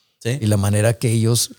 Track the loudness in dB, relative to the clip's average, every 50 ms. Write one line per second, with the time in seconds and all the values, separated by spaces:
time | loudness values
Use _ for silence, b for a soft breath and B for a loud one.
0 | _ _ _ _ -6 -6 -4 -2 0 0 2 2 2 0 2 2 2 0 0 0
1 | -2 0 0 2 2 2 0 0 -2 -6 -8